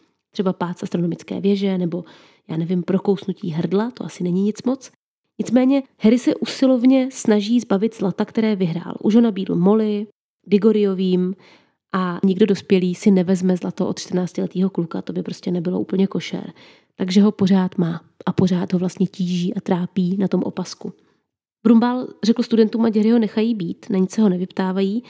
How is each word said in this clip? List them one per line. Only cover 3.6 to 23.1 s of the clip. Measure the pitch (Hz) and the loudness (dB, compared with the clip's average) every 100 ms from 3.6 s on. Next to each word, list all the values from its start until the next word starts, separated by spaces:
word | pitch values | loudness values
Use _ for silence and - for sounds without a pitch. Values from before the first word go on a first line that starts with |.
| 170 190 240 | -2 -2 -2
to | - | -6
asi | - - | -12 -6
není | 180 180 | -2 0
nic | 208 202 | -2 -2
moc. | 247 262 - _ _ _ _ - | -4 -6 -8 _ _ _ _ -10
Nicméně | 214 247 262 277 269 _ | 0 2 4 2 -2 _
Harry | 214 240 | 4 4
se | 311 | 2
usilovně | - - - 262 254 262 262 262 | -2 -4 0 2 4 4 4 2
snaží | - - 208 202 240 | -2 0 0 2 0
zbavit | - 196 226 - | 0 0 -2 -2
zlata, | 196 - | -4 -4
které | 214 226 220 196 | -4 -2 0 0
vyhrál. | 175 180 - - | -2 -4 -8 -4
Už | 220 | 2
ho | 226 | 4
nabídl | 233 190 190 | 4 0 -4
Molly, | 170 185 220 214 208 208 _ _ _ - | 2 4 2 0 -4 -8 _ _ _ 0
Digoriovým | 196 220 214 202 190 190 180 180 196 - - _ _ _ | 2 4 4 2 2 2 2 0 -4 -14 -20 _ _ _
a | 185 180 175 | -4 -4 0
nikdo | 190 185 214 | 0 2 2
dospělý | 190 - 185 185 | 0 2 2 2
si | 175 214 | 0 4
nevezme | 185 175 185 185 180 | 4 2 0 0 -2
zlato | 185 - - | -4 -4 -4
od | - | -6
čtrnáctiletého | - 180 180 - 185 185 190 | -6 -4 -4 -6 -6 -2 -2
kluka, | - 170 - | -2 -6 -8
to | - | -8
by | 180 | -8
prostě | 180 - 185 | -8 -8 -6
nebylo | 180 175 185 | -4 -2 -4
úplně | - 185 196 | -2 -2 -2
košer. | 180 - 175 - - - - _ - | -2 -8 -10 -12 -18 -20 -20 _ -8
Takže | 185 196 | 0 4
ho | 208 | 4
pořád | - 190 190 185 - | 2 2 2 2 -2
má | 165 170 - - - | -2 -4 -12 -10 -4
a | |
pořád | - 185 180 185 | 0 2 0 -2
ho | 180 | -2
vlastně | 180 - 180 | -2 -2 -4
tíží | - 175 180 180 | -4 -4 -2 -2
a | 196 | -4
trápí | - 175 180 196 180 196 | -4 -4 -4 -2 -2 -2
na | 185 | -2
tom | 185 | -2
opasku. | - - - - 202 - _ _ _ _ _ _ | -4 -6 -10 -12 -16 -16 _ _ _ _ _ _
Brumbál | 220 226 240 254 - - | 4 4 4 -2 -6 -4
řekl | 220 233 | 0 0
studentům, | 226 226 214 226 | 2 2 2 2
ať | 226 214 | 0 2
Harryho | 220 | 4